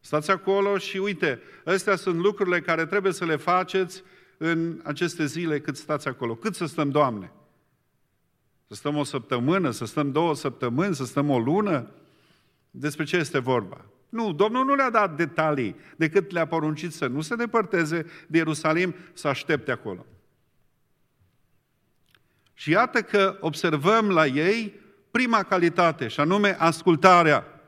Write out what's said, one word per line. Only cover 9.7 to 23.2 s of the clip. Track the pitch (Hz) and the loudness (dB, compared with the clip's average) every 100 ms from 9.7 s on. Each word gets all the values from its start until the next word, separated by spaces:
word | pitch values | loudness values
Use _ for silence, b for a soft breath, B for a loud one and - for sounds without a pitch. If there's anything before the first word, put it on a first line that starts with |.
să | 110 | -4
stăm | 113 - 143 | -6 -4 -2
două | 135 165 | 0 0
săptămâni, | 147 143 120 123 123 196 | 0 -4 -4 -4 0 -2
să | 147 | -2
stăm | 127 - 143 | -4 -2 0
o | 127 | 0
lună? | 117 180 208 151 107 - b b b b b b _ | 2 0 0 -2 -4 -18 b b b b b b _
Despre | 127 147 151 | -8 -8 -6
ce | 156 180 | -2 -2
este | 151 139 | 0 -2
vorba? | 123 123 95 - - _ _ | 0 -2 -2 -16 -20 _ _
Nu, | 226 220 | -6 -4
Domnul | 151 208 240 | 0 0 2
nu | 262 | 0
le-a | 277 262 | 2 2
dat | 226 202 147 | 2 0 0
detalii, | 170 - 156 147 110 - B B | -4 0 0 0 -2 -6 B B
decât | 156 196 190 | 0 2 0
le-a | 170 160 | -2 -2
poruncit | 165 156 151 175 | 0 -2 -4 -8
să | - 135 | -4 -4
nu | 131 | -4
se | 156 | -4
depărteze | 233 233 233 220 185 156 170 156 B B | -4 -2 -2 0 0 0 -2 -6 B B
de | 165 | 0
Ierusalim, | 160 156 156 160 185 B B | 0 0 0 0 0 B B
să | - 151 | -6 -4
aștepte | 131 - 147 117 | -4 -2 -2 -2
acolo. | 120 110 90 - - _ _ _ _ _ _ _ _ _ _ _ _ _ _ _ _ _ _ _ _ _ _ _ | -6 -6 -12 -14 -20 _ _ _ _ _ _ _ _ _ _ _ _ _ _ _ _ _ _ _ _ _ _ _
Și | _ - | _ 0
iată | 175 247 233 | 2 4 0
că | 208 202 | 0 2